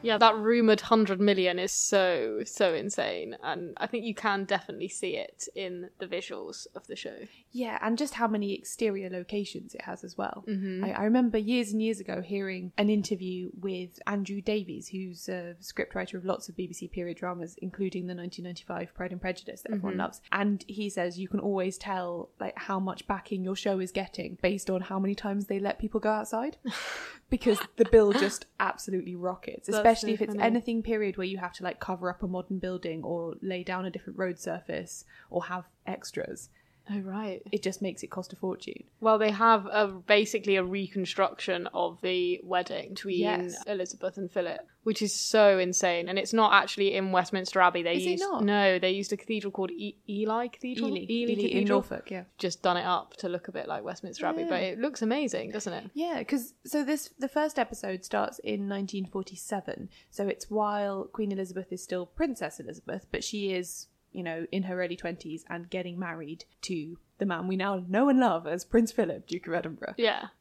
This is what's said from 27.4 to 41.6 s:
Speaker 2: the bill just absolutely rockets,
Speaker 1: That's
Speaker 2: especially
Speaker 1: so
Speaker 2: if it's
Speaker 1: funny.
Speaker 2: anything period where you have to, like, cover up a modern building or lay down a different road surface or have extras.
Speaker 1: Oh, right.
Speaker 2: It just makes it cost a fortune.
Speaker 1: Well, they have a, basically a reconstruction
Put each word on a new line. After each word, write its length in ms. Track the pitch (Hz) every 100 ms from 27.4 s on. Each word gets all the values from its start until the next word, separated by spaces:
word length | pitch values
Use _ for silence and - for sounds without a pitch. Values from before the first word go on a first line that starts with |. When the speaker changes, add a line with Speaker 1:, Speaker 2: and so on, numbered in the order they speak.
| 240 208 - -
Speaker 2:
the 80 | 226
bill 280 | 226 208
just 320 | 233 - - - -
absolutely 560 | 190 - - 185 - 180
rockets, 500 | 180 185 - - -
Speaker 1:
That's 140 | 214
Speaker 2:
especially 320 | 220 226 214
Speaker 1:
so 20 |
Speaker 2:
if 80 | 220
it's 140 | 214 208
Speaker 1:
funny. 80 |
Speaker 2:
anything 400 | 226 233 233 226
period 340 | 220 220 208 190
where 80 | 185
you 140 | 190
have 140 | 180
to, 100 | -
like, 160 | 180 -
cover 280 | - 185 180
up 100 | 180
a 60 | 190
modern 320 | 185 180 190
building 440 | 185 185 175 160
or 300 | - 170 165 -
lay 220 | 190 185
down 200 | 175 185
a 60 | 185
different 300 | 185 - -
road 180 | 185 180
surface 680 | - 165 - - 175 - - - -
or 140 | 175 170
have 200 | 180 170 _ -
extras. 600 | 190 - - - - - _ _ _ -
Speaker 1:
Oh, 120 | 202
right. 420 | 190 196 214 185 202
Speaker 2:
It 120 | 208
just 180 | 202 190
makes 220 | 190 -
it 80 | -
cost 200 | - 180
a 40 | -
fortune. 480 | 190 - - - - _
Speaker 1:
Well, 180 | 220 220
they 140 | 214
have 340 | 202 226 226 196
a, 220 | 208 208
basically 680 | 185 180 208 220 226 190 190
a 80 |
reconstruction 1040 | 180 196 185 196 185 - 190 - - 180